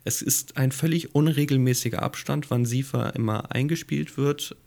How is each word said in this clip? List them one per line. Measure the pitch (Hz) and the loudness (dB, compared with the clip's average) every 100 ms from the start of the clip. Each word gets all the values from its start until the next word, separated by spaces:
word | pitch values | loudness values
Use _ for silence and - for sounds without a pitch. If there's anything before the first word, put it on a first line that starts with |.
Es | - - | -4 -2
ist | - - - - | 0 -2 -2 0
ein | 131 | 0
völlig | 135 160 160 - | 2 0 0 0
unregelmäßiger | 143 156 143 147 135 127 120 117 - | 2 4 2 2 4 4 2 0 -2
Abstand, | - - - 143 - | -4 -4 -4 -4 0
wann | 123 120 | 0 2
sifa | 127 135 127 - | 0 -2 -2 -2
immer | - 110 107 - | -2 -2 -2 -2
eingespielt | 120 147 165 - 143 151 - | -2 0 -2 -2 -4 -2 -2
wird. | 139 143 - - | 0 0 -6 -12